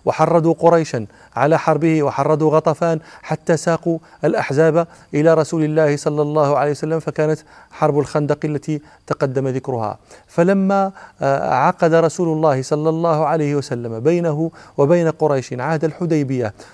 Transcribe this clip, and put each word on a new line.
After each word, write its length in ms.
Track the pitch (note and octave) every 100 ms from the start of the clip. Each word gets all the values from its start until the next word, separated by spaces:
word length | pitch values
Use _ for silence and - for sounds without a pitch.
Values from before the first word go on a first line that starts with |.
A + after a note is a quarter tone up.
| -
وحرضوا 500 | - D#3+ E3+ D#3+ D#3+
قريشا 480 | E3 E3+ D#3 B2+ G#2+ - - -
على 220 | C#3 D#3+
حربه، 440 | - D3+ D#3+ D#3+
وحرضوا 480 | C#3+ C3+ C#3 D#3 D#3
غطفان، 500 | D#3 D#3+ D#3 E3+ D#3+ - -
حتى 340 | - D#3 - D#3+
ساقوا 420 | - E3 F3 E3 - - D3+
الأحزاب 640 | - - C3+ D#3+ D#3 E3 - - D3
إلى 200 | D#3+ D#3+
رسول 300 | D3+ E3 D3+
الله 320 | D#3 D3+ C#3+
صلى 260 | D#3 D3+
الله 360 | D3 D3+ C#3+ C#3+
عليه 120 | D3
وسلم، 300 | C#3+ D#3 D#3+
فكانت 400 | D#3 D3 D#3 D3+ - - -
حرب 280 | - D3+ C#3+
الخندق 400 | C3+ D3+ D3 D3 D3+
التي 360 | D3 - D3+ - - -
تقدم 420 | D3+ C#3+ C3 C3+
ذكرها. 500 | C3 B2+ B2 G#2+ - _ - _
فلما، 640 | - F3 G3 F#3+ G3 F#3+ F#3+ - _
آه، 320 | C#3 C#3 - B2+
عقد 400 | D3+ F3+ E3+ E3
رسول 340 | E3 - E3+
الله 340 | D#3 D#3 C3
صلى 260 | C3 D3+ D#3
الله 380 | D#3+ E3+ D3+ D#3
عليه 300 | D#3+ D3 C#3+
وسلم 440 | - A#2+ A#2 A2+
بينه 500 | C3 F3 E3+ D3 E3 - - -
وبين 320 | C#3+ F3 E3
قريش 420 | D#3 D3+ C#3 B2
عهد 320 | B2 C3 D#3+ D#3+
الحديبية، 720 | D3 F3 D#3 C#3 C3 A2 - -